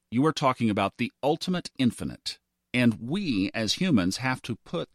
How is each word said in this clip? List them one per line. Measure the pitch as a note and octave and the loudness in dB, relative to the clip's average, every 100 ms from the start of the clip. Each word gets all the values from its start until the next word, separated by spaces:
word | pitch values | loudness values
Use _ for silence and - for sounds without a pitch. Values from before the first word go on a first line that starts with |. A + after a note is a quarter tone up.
| _ | _
you | A#2 D#3 | 0 2
are | |
talking | - C3+ - A2+ | 2 0 2 2
about | G#2 G2 - | 2 0 0
the | A#2+ - | -6 -2
ultimate | C#3 D#3+ - F3+ - - | -2 0 -2 -4 -4 0
infinite. | B2 - C#2+ A#1 - - _ _ _ | 0 0 -6 -8 -12 -12 _ _ _
And | B2 A#2+ G#2+ | 2 2 2
we, | A#2 G3 F3+ G2+ G2 | -4 -4 -2 0 0
as | A2+ G#2+ | -2 -2
humans, | - F#3 A#2+ F2+ - | 0 2 4 2 0
have | C3 B2+ | -2 -4
to | - A2 | -6 -10
put | - E3+ - | -8 -8 -6